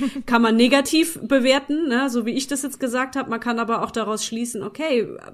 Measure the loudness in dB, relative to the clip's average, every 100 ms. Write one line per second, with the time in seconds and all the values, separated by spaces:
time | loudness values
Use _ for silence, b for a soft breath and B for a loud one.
0 | -2 -4 0 4 4 6 6 4 4 2
1 | 0 -2 2 2 4 2 2 -2 0 0
2 | 0 -2 -2 -4 -4 -4 -6 -4 -4 -2
3 | -4 -4 -4 -4 -2 -2 -2 -2 -2 -4
4 | -4 -4 -4 -6 -6 -6 -10 -6 0 0
5 | 0 -6 -16